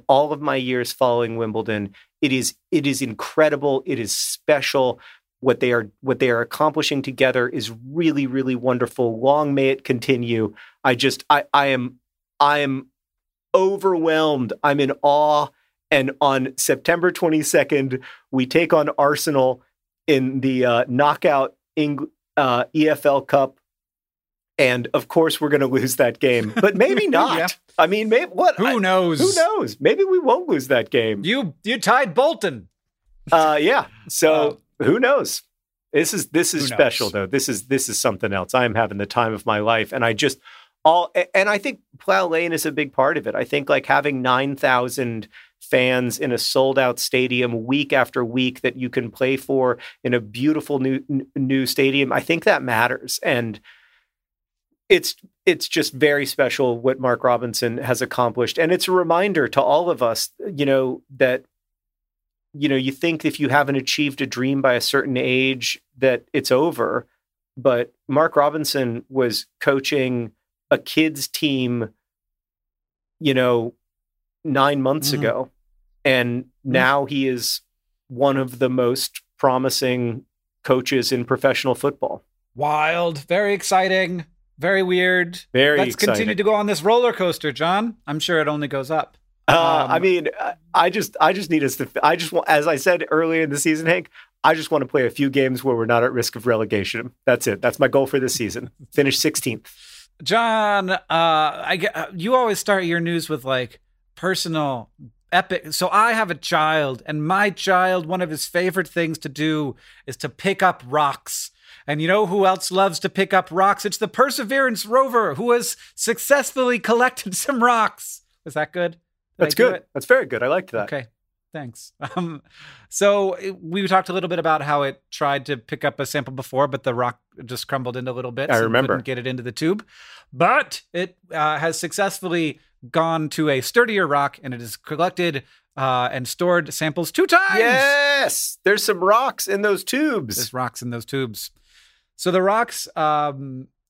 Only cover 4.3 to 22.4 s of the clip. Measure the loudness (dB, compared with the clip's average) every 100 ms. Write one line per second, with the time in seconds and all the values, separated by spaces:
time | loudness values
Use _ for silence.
4.3 | -6 0 0 2 0 0 -2 -12 -20 _
5.3 | _ 0 2 2 0 -2 _ -4 0 2
6.3 | 0 -2 0 0 0 -2 -4 -6 0 2
7.3 | 2 -2 -4 -10 -12 -10 -2 0 0 -2
8.3 | -2 -2 -2 0 0 -2 0 -2 0 2
9.3 | 2 2 2 0 0 -2 -2 0 0 0
10.3 | 0 -2 -4 -20 _ 0 2 0 -2 2
11.3 | 0 2 2 2 0 -2 -10 _ _ _
12.3 | 2 4 4 0 -2 -8 _ _ _ _
13.3 | _ 0 2 2 2 0 2 2 2 2
14.3 | 0 -2 -2 0 2 0 2 2 4 4
15.3 | 2 0 _ _ _ 0 0 0 0 2
16.3 | 2 -2 -4 -2 0 2 2 2 0 0
17.3 | 0 2 0 2 0 -2 -6 -10 -20 _
18.3 | -4 0 0 2 2 2 2 2 2 0
19.3 | 2 2 0 _ _ _ _ 2 2 2
20.3 | -2 -2 0 2 2 0 2 2 4 2
21.3 | 2 0 _ _ -2 -2 -2 -8 _ _
22.3 | -2